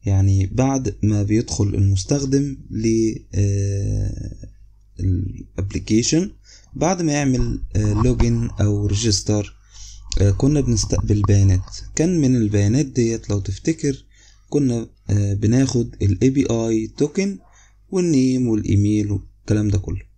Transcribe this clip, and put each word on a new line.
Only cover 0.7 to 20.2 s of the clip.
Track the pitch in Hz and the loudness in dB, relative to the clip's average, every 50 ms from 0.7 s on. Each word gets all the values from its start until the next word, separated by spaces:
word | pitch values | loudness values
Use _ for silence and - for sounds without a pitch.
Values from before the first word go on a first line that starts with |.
| 135 135 131 - 98 - - | 0 -2 -4 -6 -6 -2 0
ما | 104 107 104 101 | 0 0 0 0
بيدخل | 101 104 110 120 - - - 104 | 0 0 0 -2 -2 -2 -2 -2
المستخدم | 101 107 110 98 98 98 95 - - 143 143 139 135 135 139 143 143 135 - - - | -2 0 0 2 2 2 0 0 -2 -2 -2 0 0 0 0 0 -2 -6 -10 -14 -10
ل، | - 110 110 113 113 113 110 110 110 - - - - | -8 -4 -2 0 0 2 0 0 -2 -6 -14 -8 -4
آه، | 95 101 101 101 101 98 101 98 98 101 101 52 50 50 50 50 - - - 50 50 50 - - - - - - - - _ - - | -2 0 0 0 -2 -2 -2 -2 -4 -4 -4 -2 -2 -4 -4 -6 -8 -10 -12 -12 -14 -16 -18 -20 -20 -20 -20 -20 -20 -20 _ -12 -6
الابليكيشن، | 95 92 92 90 95 98 - - - - - - 95 98 - - 95 - 110 110 123 - 151 160 185 208 - - - - - - - - - | -2 -2 0 -2 -2 -6 -8 -12 -14 -14 -8 -8 -8 -4 -4 -6 -2 0 0 2 2 2 0 0 0 -2 -6 -14 -20 -20 -20 -20 -20 -16 -6
بعد | 131 143 165 190 175 175 | -2 0 0 0 0 0
ما | 156 143 | -2 0
يعمل، | 147 143 139 131 123 120 120 110 - - - - | 0 0 0 0 0 0 -2 -2 -6 -6 -4 -2
آه، | 98 107 107 101 104 113 | -2 0 0 0 2 2
لوجن | 123 123 117 117 117 117 117 117 117 - - | 2 2 2 2 2 2 0 -2 -4 -2 -2
أو | 101 104 104 104 104 | 0 0 0 0 0
ريجستر، | 104 101 101 113 113 101 - - - 107 104 104 - - - - - - - - - - - - - - - | 0 0 0 0 0 0 0 0 -2 -2 -2 -2 -4 -10 -20 -20 -20 -20 -20 -20 -18 -18 -18 -12 -4 0 2
آه، | 98 101 | 2 2
كنا | 98 - - 135 151 147 | 2 4 2 2 2 2
بنستقبل | 135 123 117 101 - - - 98 101 110 107 104 101 | 2 2 0 0 0 0 -2 -2 0 2 2 2 4
بيانات. | - 101 101 98 98 95 95 95 - - - - - - | 4 4 6 6 6 4 2 0 -4 -12 -16 -16 -10 -2
كان | - 156 175 185 165 | 0 0 2 2 2
من | 143 127 127 | 2 2 2
البيانات | 123 110 104 104 101 101 101 110 135 156 | 2 2 2 2 2 2 2 2 2 0
ديت | 135 127 127 120 113 113 113 - - | 0 0 0 0 0 0 -4 -4 -4
لو | 104 101 | -4 -2
تفتكر | 95 104 95 - - - 165 - - 143 135 135 - _ - - - - - _ _ _ | -2 -4 -8 -4 -2 -4 -4 -2 -2 -4 -4 -4 -10 _ -20 -20 -20 -20 -20 _ _ _
كنا، | - 147 143 127 120 117 113 - - _ _ - | 0 0 2 2 0 -2 -4 -8 -14 _ _ -2
آه، | 101 104 101 101 101 | 0 0 0 0 -2
بناخد | 101 107 104 117 131 135 135 131 120 117 117 - - 107 | 0 2 2 4 4 2 2 2 -2 -2 -2 -4 -2 0
ال | 98 98 92 120 | 0 2 4 2
إيه | 131 | 2
بي | 131 143 131 - | 4 2 0 0
آي | 117 113 113 113 113 110 110 | 0 -2 0 0 0 -2 -2
توكن | 110 - - 147 147 - - 190 202 196 - - - _ - - - _ _ _ _ | -4 -2 -2 -2 -2 0 -2 -2 -2 -4 -8 -14 -20 _ -20 -20 -20 _ _ _ _
والنيم | - 185 180 175 160 131 131 131 131 127 127 120 | -2 -2 0 2 4 4 4 2 2 2 2 0
والإيميل | 110 107 101 - 98 101 101 104 107 107 104 104 | 0 0 0 2 2 2 4 2 2 0 0 0
والكلام | 101 95 - - - _ _ - 107 107 104 104 | -2 -4 -6 -10 -20 _ _ 0 0 2 2 0
ده | 98 95 | 0 -2
كله | 95 - 85 95 - - - _ | -2 -4 -8 -8 -10 -14 -20 _